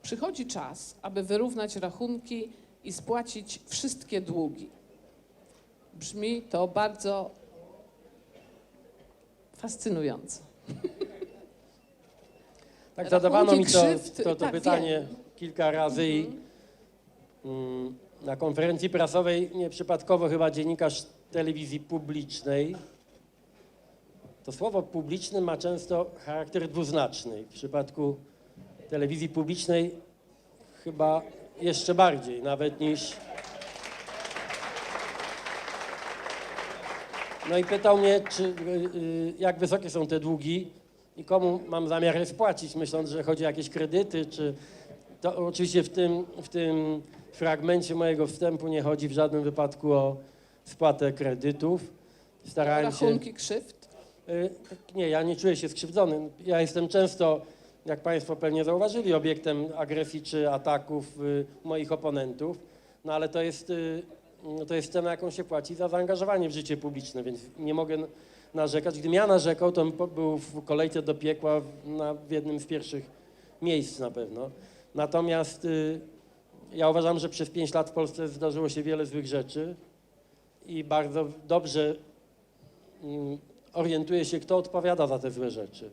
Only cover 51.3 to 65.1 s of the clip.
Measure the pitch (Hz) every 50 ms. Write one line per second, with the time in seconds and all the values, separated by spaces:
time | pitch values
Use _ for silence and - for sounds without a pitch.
51.3 | 127 123 131 143 143 143 - 160 180 175 - - - - - - _ _ _ _
52.3 | _ _ - - - 160 151 147 147 151 - - - - - 226 226 - - 233
53.3 | 220 - - - 208 220 - - - _ - - - - - - _ _ _ -
54.3 | 170 170 175 190 185 - - - 190 185 - - 175 190 180 160 156 156 160 170
55.3 | 175 170 - 190 170 151 - 156 151 - - 165 170 208 196 165 156 151 156 151
56.3 | - - 180 180 175 165 165 156 156 175 175 165 - 196 190 185 185 - 175 160
57.3 | 156 147 - - - - - - - _ _ 160 151 143 - 170 170 160 - -
58.3 | 156 - 165 160 151 160 160 156 170 180 202 214 208 240 226 190 170 156 143 160
59.3 | 156 156 156 160 147 147 147 160 156 160 156 139 143 156 156 151 160 156 147 -
60.3 | 156 156 147 147 139 135 139 156 147 143 143 - 151 147 143 143 - - 143 143
61.3 | 143 143 139 139 - - - 160 160 156 151 147 156 156 160 151 143 139 135 131
62.3 | 123 131 151 160 180 175 - - - - _ - - _ _ 156 156 156 160 156
63.3 | 151 170 165 165 156 - - - 180 170 165 160 160 151 - - - - _ -
64.3 | - _ - 156 151 156 156 147 165 165 151 160 - 180 170 175